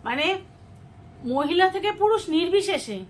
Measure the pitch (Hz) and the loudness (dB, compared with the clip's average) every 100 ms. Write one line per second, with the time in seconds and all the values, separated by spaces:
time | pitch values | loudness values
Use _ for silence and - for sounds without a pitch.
0 | 233 254 311 381 - - - - - - | -6 -2 -2 -2 -8 -20 -20 -20 -20 -20
1 | - - 240 262 294 339 381 381 392 415 | -20 -12 -4 -2 0 4 2 2 -4 2
2 | 415 440 370 311 349 392 381 311 - 196 | 2 2 0 0 2 0 2 -4 -4 -10
3 | 185 | -12